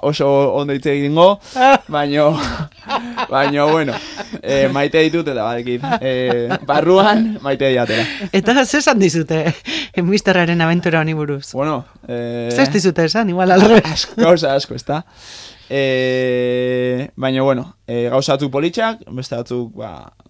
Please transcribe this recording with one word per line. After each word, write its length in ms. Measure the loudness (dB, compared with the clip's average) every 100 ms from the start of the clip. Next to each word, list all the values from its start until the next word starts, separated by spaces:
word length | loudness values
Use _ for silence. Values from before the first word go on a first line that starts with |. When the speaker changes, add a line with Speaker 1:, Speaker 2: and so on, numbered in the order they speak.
| -2
Speaker 1:
oso 220 | 0 2 2 2
ondo 180 | 0 -2
hitz 140 | -4 -2
egingo, 540 | -2 0 4 4 4 -4 2
Speaker 2:
<laughs> 260 | 4 4 2
Speaker 1:
baino, 400 | -4 0 2 2 2 -4 -8 -10 _ -8 -8 -8 -8 -4
baino, 360 | 0 0 2 2
bueno, 240 | 2 0 -6 -10 -14 -12 -10
eh, 300 | -2 0 2
maite 320 | 0 0 2
ditut 240 | 2 0 -2
eta 160 | -4
badekit, 400 | -4 -4 -4 -6 -2 -4
eh, 460 | -2 -2 0 -2 -2 -4
barruan 600 | -2 0 4 6 6 4 0 -2
maite 300 | -4 0 2
diatela. 340 | 2 0 -2 -4 -6 -4
Speaker 2:
Eta 240 | -2 2 2
ze 140 | 2 0
esan 240 | 2 2
dizute, 380 | 2 2 -2 -2 -2 -4 -6 -10 -6
eh, 100 | -4
misterraren 600 | 0 0 2 2 2 2
abentura 380 | 2 0 0 0
honi 100 | 0
buruz? 380 | -2 -4 -6 -8
Speaker 1:
Bueno, 320 | -4 -2 -4 -8 -16 -10
eh, 440 | -8 -6 -6 -4
Speaker 2:
Ze 80 | 0
ez 80 | 0
dizute 340 | 0 -2 0
esan, 240 | -2 0 -2
igual 220 | 0 4
al 160 | 6 8
revés. 240 | 6 4
Speaker 1:
Asko, 220 | -2 -6 0
gauza 320 | 4 4 2
asko, 240 | -2 -2 -10
ez 60 | -6
da? 160 | -6 -8 -20 -20 -20 -20 -20 -6
Eh, 1400 | -2 0 0 0 0 0 0 0 0 -2 -2 -2 -2 -6 -6
baina, 260 | -2 0
bueno, 320 | 2 0 -4 -14 -8
eh, 220 | -4 0
gauza 260 | 0 0
batzuk 180 | -2 -2
politxak, 480 | -2 -2 -2 -4 -4 -12
beste 260 | -14 -10 -8
batzuk, 380 | -6 -8 -8
ba, 380 | -12 -14 -14 -20 _